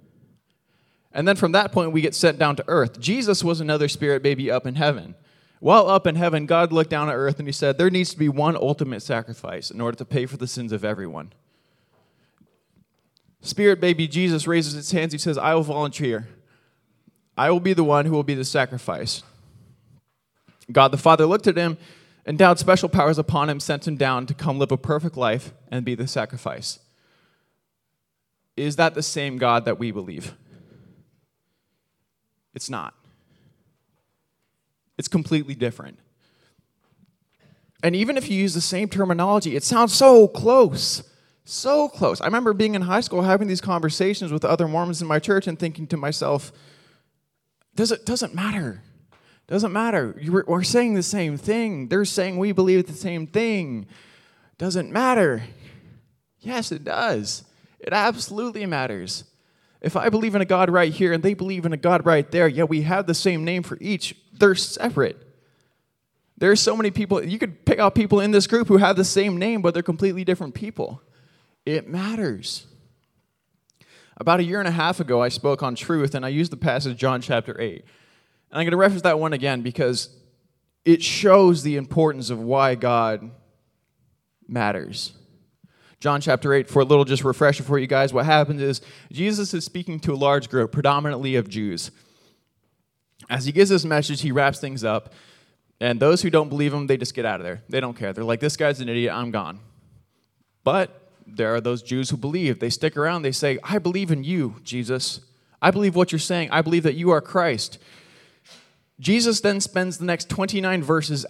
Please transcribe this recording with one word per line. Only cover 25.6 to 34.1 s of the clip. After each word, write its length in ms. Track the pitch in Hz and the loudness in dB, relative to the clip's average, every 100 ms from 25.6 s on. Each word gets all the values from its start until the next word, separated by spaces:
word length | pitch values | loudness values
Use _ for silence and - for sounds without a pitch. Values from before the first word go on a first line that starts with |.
| _ | _
and 140 | 127 | -6
be 100 | 123 | -4
the 120 | 113 131 | -4 -4
sacrifice. 720 | 131 107 127 - 120 127 - _ _ _ _ _ _ _ _ _ _ _ _ _ _ _ _ _ - | -6 -6 -8 -10 -8 -10 -14 _ _ _ _ _ _ _ _ _ _ _ _ _ _ _ _ _ -6
Is 200 | 147 147 | -4 2
that 180 | 160 | 0
the 80 | 156 | 0
same 360 | 156 156 139 127 | -6 -6 -6 -2
God 260 | 123 117 | 2 2
that 140 | 117 104 | 0 -4
we 120 | 117 | -6
believe? 440 | 101 90 78 - - _ - - - - _ _ _ _ _ _ _ _ _ _ _ _ _ _ _ _ | -8 -10 -12 -14 -18 _ -20 -20 -20 -20 _ _ _ _ _ _ _ _ _ _ _ _ _ _ _ _
It's 140 | 131 - | -16 -10
not. 260 | 120 64 - _ _ _ _ _ _ _ _ _ _ _ | -10 -10 -16 _ _ _ _ _ _ _ _ _ _ _